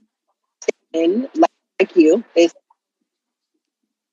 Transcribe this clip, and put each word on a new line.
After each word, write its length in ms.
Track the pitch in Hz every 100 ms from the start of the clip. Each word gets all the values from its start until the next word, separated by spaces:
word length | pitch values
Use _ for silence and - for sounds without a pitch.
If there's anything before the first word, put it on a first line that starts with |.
| - _ _ _ _ _ - - _
mistaken, 360 | 330 165 214 269 311
like, 160 | 330 - _ -
like 160 | 381 -
you, 280 | 156 208 - 170
they 140 | 175 - _ _ _ _ _ _ _ _ _ _ _ _ _ _ _